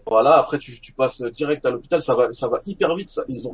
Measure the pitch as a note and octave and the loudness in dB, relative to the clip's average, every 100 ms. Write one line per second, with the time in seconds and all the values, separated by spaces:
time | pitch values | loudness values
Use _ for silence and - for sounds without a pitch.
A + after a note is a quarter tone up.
0 | - A2+ B2+ D#3+ - C#3+ - A#2+ - - | 0 4 6 6 4 -4 -8 -18 -18 -2
1 | C3 - B2 - D3 D3+ C3 A#2+ - E3+ | -2 -2 -10 -4 -4 0 -2 -4 -2 -2
2 | D#3+ A#2+ A#2+ - B2 A#2 - F#3+ - B3 | 2 2 2 0 -4 -4 -4 -2 0 0
3 | G3 - - B2 A#2+ | -6 -8 -8 -8 -8